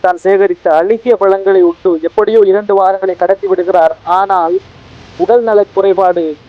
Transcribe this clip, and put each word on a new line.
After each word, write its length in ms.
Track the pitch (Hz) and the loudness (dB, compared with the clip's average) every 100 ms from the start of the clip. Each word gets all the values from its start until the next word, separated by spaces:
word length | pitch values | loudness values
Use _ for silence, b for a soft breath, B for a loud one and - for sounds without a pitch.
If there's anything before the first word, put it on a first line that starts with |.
தான் 180 | 185 180 | -2 -2
சேகரித்த 440 | 190 196 196 175 180 | 0 0 0 -2 0
அழுகிய 480 | 156 180 226 247 214 | 0 0 -2 0 0
பழங்களை 460 | 196 196 196 196 | 2 0 0 2
உண்டு 360 | 175 170 190 165 | 2 0 -4 -2
எப்படியோ 400 | 165 - 208 220 | -4 -2 0 2
இரண்டு 400 | 196 196 208 196 | 2 0 0 0
வாரங்களை 320 | 190 190 190 180 | 0 -2 -4 -4
கடத்தி 300 | 180 196 196 | -2 -2 -2
விடுகிறார். 500 | 180 175 185 160 160 | -4 0 2 0 -2
ஆனால் 540 | - 180 196 190 165 180 - - - - - - | -4 -2 0 -2 -2 -4 -6 -20 -20 -20 -20 -6
உடல் 240 | - 240 | 0 0
நலக் 320 | 226 208 202 | 2 0 0
குறைபாடு 640 | - 196 185 185 175 160 147 | -2 -2 0 0 0 -4 -8